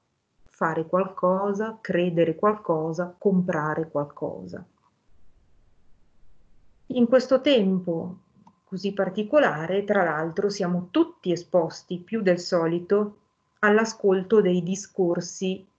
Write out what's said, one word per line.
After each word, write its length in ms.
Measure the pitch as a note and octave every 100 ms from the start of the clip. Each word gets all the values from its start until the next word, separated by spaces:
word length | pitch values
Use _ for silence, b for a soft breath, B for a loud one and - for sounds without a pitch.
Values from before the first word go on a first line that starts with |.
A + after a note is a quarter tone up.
| _ _ _ _ _
fare 400 | _ E3+ D#3+ D#3+
qualcosa, 920 | F3+ F#3+ - F3+ F#3+ G3+ G3 A3 A3
credere 540 | - F3 F3+ E3 E3
qualcosa, 800 | D#3+ G#3+ G#3+ - D#3+ D#3+ E3 F3+ -
comprare 720 | G3+ F#3 F3+ E3+ D3+ D#3 D#3+
qualcosa. 760 | D3 D3 - D3+ - F3+ - - _ _ _ _ - - - _ _ _ _ - - _ _ - - _ - - _ -
In 200 | B3+ A#3
questo 340 | B3+ A#3+ C4
tempo 760 | D4 B3+ F#3+ F#3 F3+ E3 F3+ - _ _ _ _
così 280 | _ F#3 G3
particolare, 880 | G3 F#3 F#3+ G#3+ D4+ A#3 D3+ E3 G3
tra 220 | G3+ G3+
l'altro, 440 | E3+ D3+ E3 E3 G3+
siamo 400 | G3+ F3+ F3 F3+
tutti 400 | D#4 E4+ - F#3
esposti 680 | E3+ - F3+ E3 - - F3+
più 240 | - A3+
del 160 | F#3+ F3
solito 760 | F3 F3 E3 E3+ F3 G3+ G#3 - _ _ _ _
all'ascolto 800 | G#3 G#3 A3 - G3+ F#3+ F#3 A3
dei 220 | F#3 F3+
discorsi, 1040 | E3+ F#3+ - - F3 F3 E3+ - F#3+ F#3+ -